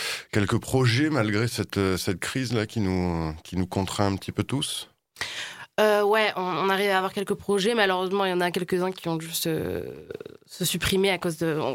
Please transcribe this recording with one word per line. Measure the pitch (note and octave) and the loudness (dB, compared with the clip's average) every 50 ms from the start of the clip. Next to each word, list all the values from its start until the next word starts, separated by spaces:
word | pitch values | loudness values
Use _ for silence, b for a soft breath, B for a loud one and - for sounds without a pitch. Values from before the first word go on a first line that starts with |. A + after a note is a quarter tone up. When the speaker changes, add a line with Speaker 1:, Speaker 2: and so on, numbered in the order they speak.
| B B B B B B | B B B B B B
Speaker 1:
quelques | - G#2+ G2+ F#2 A2+ G2+ | 0 0 2 2 0 -2
projets | - - B2+ C3 C3 A#2 A2 B2+ D3+ D#3 | 0 0 2 2 4 4 4 2 2 2
malgré | D3+ C3 G#2+ G#2+ G2+ G#2+ A#2+ A#2 | 2 2 2 2 2 0 0 0
cette, | - - F#2 - - | 0 -2 -4 -2 0
euh, | G2+ G2 F#2+ F#2 | 2 2 2 2
cette | E2+ - G#2+ F#2 E2 | 0 0 -2 -4 -2
crise-là | - - - C3+ C3 A#2+ B2+ A2 G#2+ | -4 -4 -4 -4 -2 0 0 0 -2
qui | - - A2+ | -2 -2 -2
nous, | G2+ F#2 F#2 F#2 F2+ F2+ E2+ E2 D#2+ D#2 D#2 D#2+ - | 0 2 2 2 2 0 0 0 -2 -2 -4 -8 -10
qui | - F2 | -6 -2
nous | F2+ F2+ | -2 -2
contraint | - - G2 F#2+ - - - G2+ | 0 0 -2 -2 -2 0 0 2
un | G2 G2 | 2 2
petit | F#2+ - - | -2 -4 -4
peu | - - G#2 | -4 -4 -2
tous ? | - B2+ C#3+ - - - - - - _ _ _ _ _ B B B B B B B B B B B _ - | -2 -2 -4 -4 -4 -6 -8 -10 -14 _ _ _ _ _ B B B B B B B B B B B _ 4
Speaker 2:
Euh, | G#3+ G#3+ G#3 G#3 G#3 | 4 4 6 4 4
ouais, | G3+ G#3+ A3 G#3+ G3+ - | 4 4 4 4 2 2
on, | - | -2
on | F#3 F#3 E3+ D3 F#3 F#3+ | -2 -2 -2 0 2 2
arrive | F#3+ F#3+ G#3 G3+ | 2 2 2 2
à | F#3+ | 2
avoir | F#3+ F#3 F#3+ - | 2 2 0 -2
quelques | G#3 G3 - G3+ | -4 -2 -2 -4
projets. | - - - G3+ G3+ F#3 A3+ A#3+ | -4 0 0 0 2 2 2 4
Malheureusement, | A3+ G3+ F#3+ F#3 F3+ F#3 F#3 F#3+ G3+ G3 | 4 4 4 4 2 0 0 0 0 2
il | F#3 | 2
y | F3+ | 2
en | F3+ | 2
a | F3 F3 | 2 0
quelques-uns | E3+ F#3 F3 - F#3+ F3+ F3+ F#3+ | 0 -2 -2 0 0 0 0 -2
qui | F#3+ - - | -4 -4 -4
ont | E3+ E3 | -2 -2
dû | D#3+ D#3+ E3 | -2 -4 -4
se, | E3 - - E3 D#3+ D#3 - F2+ F2+ E2+ - B1 B1+ - - - - - - - - - _ | -6 -4 -2 -2 -2 -2 -2 -2 -4 -4 -6 -8 -10 -14 -12 -12 -12 -12 -12 -16 -18 -20 _
se | _ - - F3+ | _ -6 -4 -2
supprimer | - - E3+ - - G3+ F#3+ G3 G3 | -2 0 0 0 2 2 4 4 2
à | F#3 | 2
cause | F3 - F3 D#3+ | 0 -2 -4 -2
de, | - E3+ E3 D3+ D#3 A#2+ B2+ | 0 0 0 0 0 0 -2